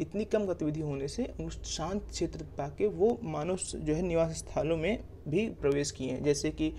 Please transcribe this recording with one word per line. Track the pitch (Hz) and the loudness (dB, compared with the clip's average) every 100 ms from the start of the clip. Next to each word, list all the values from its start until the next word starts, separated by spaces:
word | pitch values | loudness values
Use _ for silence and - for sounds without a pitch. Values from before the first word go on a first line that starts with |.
इतनी | 160 202 | -4 -2
कम | 214 214 202 | 2 2 2
गतिविधि | 175 156 151 | 0 0 0
होने | 151 139 143 | -2 -2 -2
से | - 254 - | -2 -4 -4
उन | 165 | -6
शांत | - - - 165 202 - | -6 -6 -4 -2 -2 -4
क्षेत्र | - 165 156 | -2 -2 -2
पाके | 156 - 143 147 208 | -8 -6 -6 0 0
वो | 165 214 240 | 4 4 4
मानव | 170 151 160 185 | -2 -2 0 -2
स-, | - - | -2 -4
जो | 151 | 0
है | 156 | 2
निवास | 185 165 165 | 4 4 2
स्थलों | 160 - 147 147 165 | 0 -4 0 2 2
में | 165 233 - - 151 | 2 0 -4 -10 0
भी | 170 220 | 2 2
प्रवेश | - 143 143 143 | 2 2 4 2
किए | - 131 | -2 -4
हैं। | 131 | 0
जैसे | 147 143 156 | 2 4 2
कि | 156 156 | 0 -2